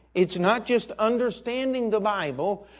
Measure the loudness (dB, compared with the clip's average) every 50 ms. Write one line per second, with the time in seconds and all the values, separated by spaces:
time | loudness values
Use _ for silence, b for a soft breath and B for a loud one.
0 | b b b 2 2 2 2 2 2 2 2 2 2 2 0 0 0 -2 -2 0
1 | 0 2 2 2 0 -2 -2 -4 -6 -6 -4 -2 -2 -2 -2 -2 -2 0 0 0
2 | 0 0 -2 -2 -4 -4 -4 -4 -4 -4 -4 -6 B B B B